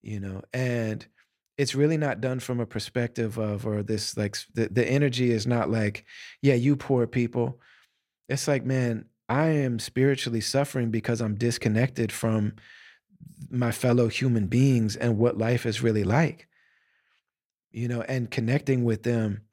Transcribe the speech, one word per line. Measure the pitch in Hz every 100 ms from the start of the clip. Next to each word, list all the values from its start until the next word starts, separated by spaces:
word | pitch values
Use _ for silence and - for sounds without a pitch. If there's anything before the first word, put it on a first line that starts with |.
you | 107 104
know, | 98 95 -
and | 123 127 120 110 107 - _ _ _ _ -
it's | 139 135
really | 147 160
not | 147 110
done | 127 131
from | - 120
a | 110
perspective | 110 - 127 120 - 113 113
of, | 107 101 117
or | 104
this, | 101 107 - -
like, | 104 -
s-, | -
the, | - 113
the | 107 120
energy | 135 143 123 123
is | 113 113
not | 120 85
like, | 113 104 104 _ - - -
"Yeah, | 139 123
you | 127 139
poor | - 131 113
people." | 127 120 120 120 131 _ _ _ _ _ _ -
It's | 135 -
like, | 135 131
"Man, | 131 120 113 - _ -
I | 139 160
am | 151 131 117
spiritually | - - 135 131 - 117
suffering | 107 135 139 131 117
because | 110 107 117
I'm | 113 104
disconnected | 120 113 113 107 127 - 110
from | - 117 110 104 - - - - _ _ _ - - -
my | 123 123
fellow | 113 127 120 117
human | - 135 117 98
beings | 120 135 123 110 101
and | 120 107
what | 120 -
life | 113 120 120
is | 107
really | 120 107
like." | 95 120 156 - - _ _ _ _ _ _ _ _ _ _ _ _
You | - 117
know, | 120
and | - 131 117
connecting | - 113 139 - 131
with | 120 110
them | 120 117 110 104 _